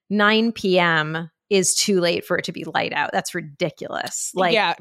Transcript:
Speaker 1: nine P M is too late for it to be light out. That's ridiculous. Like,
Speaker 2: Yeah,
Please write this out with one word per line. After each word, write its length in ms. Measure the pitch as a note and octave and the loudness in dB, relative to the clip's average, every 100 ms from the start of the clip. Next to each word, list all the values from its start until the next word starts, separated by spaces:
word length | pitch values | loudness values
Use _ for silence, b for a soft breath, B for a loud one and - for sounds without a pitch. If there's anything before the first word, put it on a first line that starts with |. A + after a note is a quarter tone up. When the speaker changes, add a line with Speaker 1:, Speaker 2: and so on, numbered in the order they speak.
| _ | _
Speaker 1:
nine 440 | G#3 G#3 A3 A#3 | 2 4 4 2
P 260 | A3 G3 F3+ | 0 2 4
M 520 | F3 D#3+ D3+ D#3+ E3 - _ | 4 2 0 -4 -8 -14 _
is 280 | G3 F3+ - | 2 2 0
too 240 | - F#3+ | 0 2
late 240 | E3+ E3+ | 2 0
for 120 | - F3+ | -2 -4
it 80 | |
to 60 | - | -4
be 140 | E3+ | -8
light 280 | E3 E3 E3+ | -6 -4 -2
out. 180 | D3+ D3 | -2 -2
That's 200 | F#3+ - | -2 -4
ridiculous. 1000 | F3 D#3 C#3+ E3+ - - - - - - | -8 -10 -6 -6 -6 -10 -8 -6 -8 -8
Like, 180 | - F#3 | -2 2
Speaker 2:
Yeah, 220 | A3 F3+ - | 2 0 -2